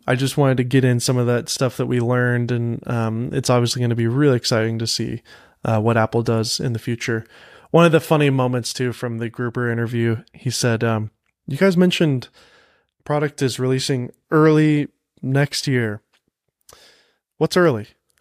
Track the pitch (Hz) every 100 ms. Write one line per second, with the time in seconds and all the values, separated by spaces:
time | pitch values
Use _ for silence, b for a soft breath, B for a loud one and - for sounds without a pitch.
0 | - 127 131 - 139 127 123 135 127 123
1 | - 127 120 120 - - 131 - 127 123
2 | 117 123 123 120 120 120 117 117 - 120
3 | 113 113 123 139 127 123 120 127 120 117
4 | 113 127 147 123 - 117 113 113 113 -
5 | 110 117 b b b b - 110 110 113
6 | 110 120 117 113 110 - 139 113 - 117
7 | - 113 113 B B B B 160 170 156
8 | - 160 147 135 127 123 110 - 127 113
9 | 123 113 117 110 123 131 120 117 117 120
10 | 117 113 - - 131 - 123 113 117 110
11 | 110 - _ _ - 139 196 175 180 -
12 | 165 131 - b b b b b b _
13 | - 147 147 - 135 117 127 131 - 135
14 | 123 - _ 160 156 156 156 147 147 _
15 | _ _ 131 135 143 - - 127 113 107
16 | _ _ _ _ _ _ _ b b b
17 | b b b _ 156 - 175 117 107 _
18 | _ _